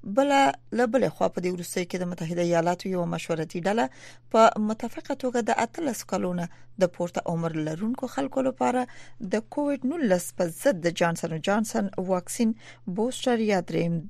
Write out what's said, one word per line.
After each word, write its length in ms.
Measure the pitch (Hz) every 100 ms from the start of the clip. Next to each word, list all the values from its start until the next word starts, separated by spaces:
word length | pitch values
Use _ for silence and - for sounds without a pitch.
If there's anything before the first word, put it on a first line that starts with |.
بله، 480 | - 208 277 277 269 - -
له 120 | 220 240
بلې 220 | 254 185
خوا 140 | - 185
په 120 | 185
دې 100 | 180
وروستیو 340 | 180 175 - 180
کې 60 | 180
د 40 | 180
متحده 300 | 175 165 175
ایالاتو 460 | 175 170 165 175 196
یوه 180 | 185 170
مشورتي 460 | 170 - 165 156 175
ډله 280 | 170 220 262 - - - -
په 180 | 226 226 - 214
متفقه 460 | 220 233 - - 277
توګه 180 | 254 240 226
د 20 | 233
اتلس 400 | 226 - 311 226 -
کلونو 320 | 190 196 175 170 - - -
د 60 | 180
پورته 260 | - 175 - -
عمر 200 | 165 165 156 156
لرونکو 400 | 160 214 254 254
خلکو 340 | - 277 269
لپاره 460 | 262 254 247 247 247 - - - 196
د 80 | 208 - -
کووید 280 | 294 277 254
نولس 420 | 339 254 180 - -
په 60 | 180 165
ضد 200 | 277 185 170
د 100 | -
جانسن 320 | 170 170 -
و 120 | 160 151
جانسن 420 | 202 220 226 196 - 185
واکسین 480 | 185 175 - 226 226 - - -
بوستر 520 | 180 247 254 - 240 220
یا 100 | 196 175
دریم 320 | 170 170 170 160